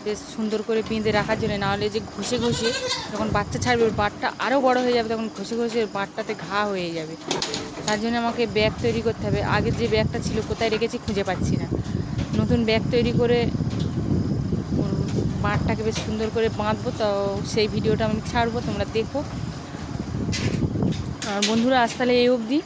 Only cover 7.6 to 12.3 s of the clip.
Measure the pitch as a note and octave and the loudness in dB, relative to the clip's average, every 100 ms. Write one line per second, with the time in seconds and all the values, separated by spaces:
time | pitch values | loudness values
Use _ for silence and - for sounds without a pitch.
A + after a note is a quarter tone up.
7.6 | - - E3 G#3 A3+ A#3+ A#3 A#3 A3+ G3+ | -8 -6 -2 0 0 0 0 0 0 2
8.6 | G#3+ - A#3 A3+ A3 - G#3 G3+ - G#3 | 2 2 0 0 0 -2 0 0 2 2
9.6 | G#3+ - A#3 A3 A3 A#3 - A3 G3+ G#3 | 2 2 2 2 2 -2 -2 -2 -2 -2
10.6 | A3+ G#3+ A3+ A#3+ - G3 G3 F3 - - | 0 2 0 -2 -2 0 0 0 0 0
11.6 | - - - - - - - | 0 -2 -2 -4 -2 -2 0